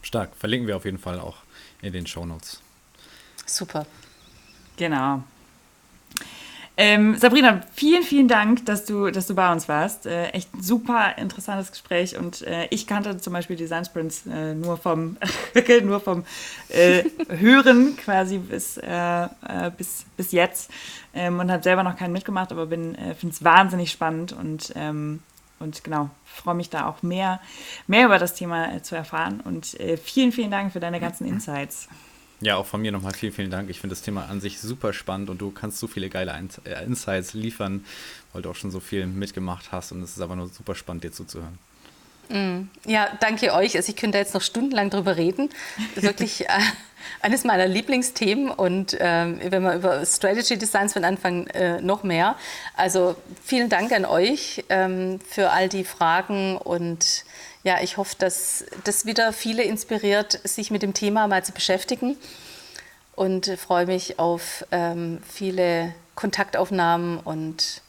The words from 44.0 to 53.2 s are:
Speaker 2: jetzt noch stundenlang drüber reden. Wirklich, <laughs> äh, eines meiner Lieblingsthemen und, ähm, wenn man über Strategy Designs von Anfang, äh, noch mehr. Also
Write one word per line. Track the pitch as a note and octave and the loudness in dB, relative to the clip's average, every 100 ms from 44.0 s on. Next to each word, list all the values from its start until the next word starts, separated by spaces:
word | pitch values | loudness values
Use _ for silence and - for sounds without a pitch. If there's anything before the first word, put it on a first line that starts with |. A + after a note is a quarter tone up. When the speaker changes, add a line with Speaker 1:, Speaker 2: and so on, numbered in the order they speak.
| A3 G3+ | 0 0
Speaker 2:
jetzt | G3 | 0
noch | F#3+ | -2
stundenlang | - A#3 C#4 A#3+ G3+ | -2 -2 0 0 0
drüber | G3 F#3+ E3+ | 0 0 2
reden. | E3+ F#3+ C#4+ - - - A3 | 0 0 -4 -4 -12 -8 -8
Wirklich, | - G3+ G3+ G#3+ - | 0 0 0 -4 -2
<laughs> | - | 0
äh, | G3 A3 - - - - - | 2 2 -2 -16 -18 -16 -4
eines | G3+ B3 | 0 2
meiner | B3 F#3+ F#3 | 4 4 4
Lieblingsthemen | F3+ - B3+ B3 - G#3+ A3 C4+ | 2 2 0 0 0 2 2 0
und, | - F#3 F#3 F#3+ - | 2 2 2 -2 0
ähm, | F3 E3+ E3+ E3+ | 2 4 2 -2
wenn | F3+ F#3 | 0 2
man | F#3 F3 | 2 2
über | F#3 C#3+ | 2 2
Strategy | F3 - F#3+ G#3+ A#3 A3+ | 0 2 2 2 0 0
Designs | G#3+ G#3 G3+ | 0 2 2
von | G3+ | 0
Anfang, | E3+ F#3+ F#3 F3 - | 0 0 0 -2 -4
äh, | - F3+ E3+ | 0 0 0
noch | F3 G#3 | 0 -2
mehr. | G3 E3 F#3+ C4+ - - - - | 0 2 2 0 -8 -12 -12 -2
Also | F#3 F#3 F3+ E3+ | 2 4 2 0